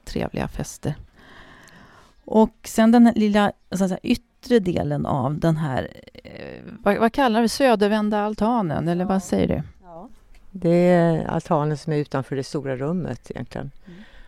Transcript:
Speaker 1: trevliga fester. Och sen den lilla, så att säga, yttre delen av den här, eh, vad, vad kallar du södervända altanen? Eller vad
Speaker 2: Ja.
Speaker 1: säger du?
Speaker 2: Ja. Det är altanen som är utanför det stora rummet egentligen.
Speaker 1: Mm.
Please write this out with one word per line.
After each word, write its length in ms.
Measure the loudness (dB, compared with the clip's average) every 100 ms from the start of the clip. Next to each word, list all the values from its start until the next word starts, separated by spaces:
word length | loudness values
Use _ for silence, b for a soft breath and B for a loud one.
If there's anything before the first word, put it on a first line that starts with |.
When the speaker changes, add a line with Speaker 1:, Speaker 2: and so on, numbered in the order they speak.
| -10
Speaker 1:
trevliga 420 | -6 -6 -6 -6
fester. 480 | -6 -12 -8 -8 -8 -12 B B B B B B B B B B B 0
Och 280 | 2 2 _
sen 280 | -6 2 6
den 200 | 8 6 6
lilla, 360 | 2 2 0 -2 -8
så 120 | -2
att 60 | -2
säga, 100 | -2
yttre 560 | -2 -4 _ _ 2 2
delen 460 | 2 -2 -2 -2 -2
av 340 | -2 -2 0
den 180 | 0 0
här, 300 | -2 -4 -6 -10 -20
eh, 480 | -20 -20 -16 -16 -16 -16 -4
vad, 140 | 0 2
vad 160 | 2
kallar 280 | 2 2 2
du 60 | 0
södervända 760 | 2 4 4 2 2 0 -2
altanen? 640 | -2 -2 0 0 -2 -2 -2
Eller 180 | 0 0
vad 100 | -2
Speaker 2:
Ja. 40 |
Speaker 1:
säger 280 | 0 0 0
du? 140 | -2 -6 -16
Speaker 2:
Ja. 260 | -20 -18 -18 -20 -20 -20 -18
Det 180 | -4 2 4 6
är 380 | 4 4 0 -2
altanen 520 | -4 -2 -2 0 -4
som 160 | -4
är 40 | -4
utanför 380 | -2 -4 -4 -6
det 80 |
stora 320 | -6 -6 -6 -6
rummet 560 | -4 -4 -6 -8 -12
egentligen. 400 | -12 -10 -10 -12 -14 -20
Speaker 1:
Mm. 120 | -20 -20 B